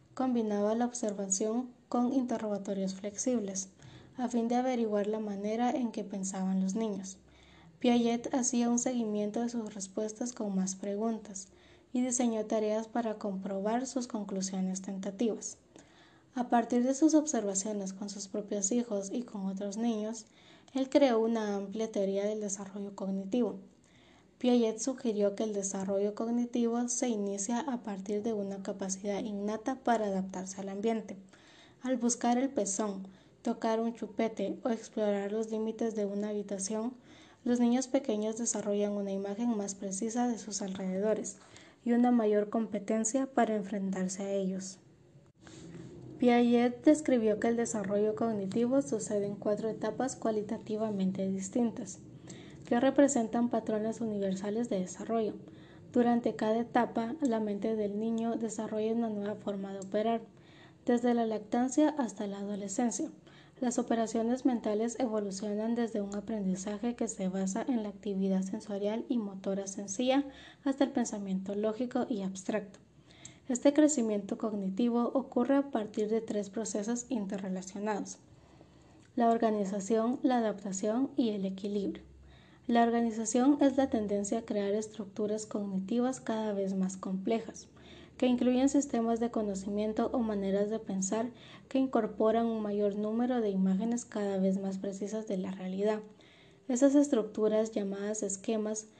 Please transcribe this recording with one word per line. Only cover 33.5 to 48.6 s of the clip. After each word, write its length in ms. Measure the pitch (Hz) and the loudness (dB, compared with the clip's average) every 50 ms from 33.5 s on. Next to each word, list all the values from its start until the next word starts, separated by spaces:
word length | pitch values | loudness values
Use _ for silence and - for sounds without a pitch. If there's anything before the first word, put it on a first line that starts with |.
| 226 226 - 226 220 226 | -4 -2 0 0 0 0
un 140 | 226 226 233 | 0 -2 -2
chupete 640 | - 220 208 - - 226 220 220 - 196 196 196 190 - | -6 -8 -8 -2 -2 -2 -2 0 -2 -4 -4 -4 -2 -2
o 60 | 254 | -2
explorar 640 | 226 220 - - - 220 214 208 202 202 196 196 208 | -2 -2 -6 -8 -4 0 0 2 2 0 0 -2 -2
los 180 | 220 226 220 | -2 -2 -2
límites 460 | 220 220 220 220 220 220 240 226 208 | -2 -4 -2 -2 -2 -2 -2 -2 0
de 80 | 214 202 | 0 -2
una 240 | 196 202 202 208 214 | -2 -2 -2 -4 -2
habitación, 640 | 208 208 196 202 202 190 190 - 220 214 220 247 262 - - - - - - - - - - | -4 -4 -4 -4 -6 -6 -4 -4 -4 -2 -4 -4 -6 -8 -16 -20 -20 -20 -20 -20 -16 -6 -2
los 160 | 240 247 240 | 0 2 4
niños 260 | 240 233 240 254 262 | 4 4 4 4 2
pequeños 500 | - - 269 269 - 214 208 214 220 220 | 2 0 0 2 2 -2 -2 0 -2 -2
desarrollan 560 | 226 233 220 - 208 208 208 202 208 208 208 208 | -2 -2 -2 -2 -2 0 0 0 2 2 0 0
una 180 | 202 202 196 | -2 -2 -2
imagen 460 | 196 196 196 196 202 208 240 240 226 | -4 -4 -4 -4 -4 -2 0 0 0
más 180 | 202 202 196 196 | 0 -2 -4 -6
precisa 540 | - 202 196 185 - 233 226 214 247 247 247 | -6 -6 -6 -4 -4 -4 -2 0 0 0 0
de 100 | 233 202 | 0 -2
sus 220 | - 220 202 - | -6 -8 -6 -6
alrededores 800 | 208 190 190 202 190 185 185 190 202 220 214 - - - - - - - - - - - - _ - | -4 -4 -4 -4 -4 -2 -2 0 2 2 2 0 -2 -6 -10 -14 -18 -20 -20 -20 -20 -20 -16 _ 0
y 100 | 233 233 | 2 4
una 180 | 233 240 247 | 6 6 6
mayor 400 | 247 240 220 208 208 208 208 208 | 6 6 6 6 4 4 2 2
competencia 760 | - 233 226 220 214 202 196 - 220 220 220 - - 262 269 | 0 -2 -2 -2 -4 -6 -2 0 0 0 0 2 0 0 0
para 320 | 262 - 240 233 220 214 | 2 2 2 2 4 2
enfrentarse 640 | 208 190 - 220 196 190 190 185 190 185 185 - - 196 | -2 -2 -2 -4 -4 -2 -2 -2 -2 -2 -4 -4 -4 -4
a 100 | 196 196 | -2 -2
ellos. 440 | 196 190 185 190 185 185 - - - - - - - - - - - - - - _ - - - - - - - - - - - - - - - - | 0 0 0 -2 -4 -6 -10 -12 -16 -20 -20 -20 -20 -20 -20 -20 -20 -20 -20 -20 _ -20 -20 -18 -18 -16 -16 -14 -14 -16 -16 -16 -16 -16 -12 -4 2
Piaget 640 | 247 240 240 240 240 240 240 240 240 247 240 - - | 4 6 6 6 6 6 6 6 6 4 2 4 6
describió 560 | 311 302 302 - - 262 240 220 220 208 208 | 6 6 6 6 4 4 4 6 4 4 4
que 80 | - 233 | 2 2
el 80 | 233 | 2
desarrollo 580 | 233 233 226 - 214 196 190 202 202 208 214 214 | 2 0 -2 -2 -4 -2 0 2 2 2 2 2
cognitivo 680 | - 233 233 220 202 190 190 190 233 | 0 0 0 0 -2 -2 -2 0 2